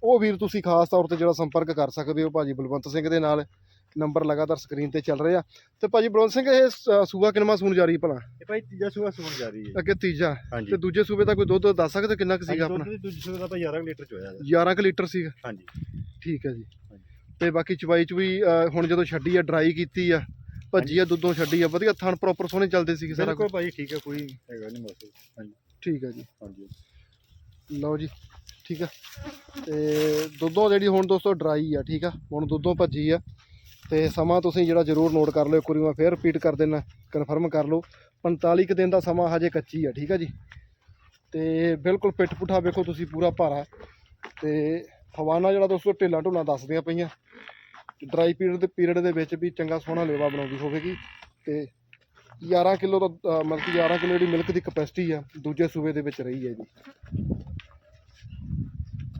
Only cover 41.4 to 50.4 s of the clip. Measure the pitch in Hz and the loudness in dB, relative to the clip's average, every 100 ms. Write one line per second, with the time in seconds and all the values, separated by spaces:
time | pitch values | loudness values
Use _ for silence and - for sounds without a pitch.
41.4 | 160 160 170 160 147 190 202 - 180 160 | -2 0 0 0 0 0 0 0 0 -2
42.4 | 185 190 175 175 175 160 170 156 175 160 | 0 0 0 -2 -4 -6 -8 0 0 2
43.4 | 165 143 143 - - _ _ _ - - | 0 -2 -8 -16 -20 _ _ _ -20 -8
44.4 | 151 151 151 165 - _ _ - 156 165 | -2 0 0 -2 -6 _ _ -6 0 2
45.4 | 185 196 196 185 202 196 190 165 165 180 | 2 4 2 2 0 0 0 2 0 0
46.4 | 151 139 131 160 160 170 170 - _ - | 0 -2 -2 -4 -2 -4 -4 -8 _ -20
47.4 | - - _ - - - 139 160 165 170 | -20 -20 _ -20 -20 -20 -4 2 2 2
48.4 | 185 180 185 - 175 175 180 165 156 165 | -2 0 -2 2 2 2 0 0 -2 -4
49.4 | 175 - 160 160 156 165 165 147 147 143 | -6 -4 -4 -4 -4 -4 -2 0 -2 -2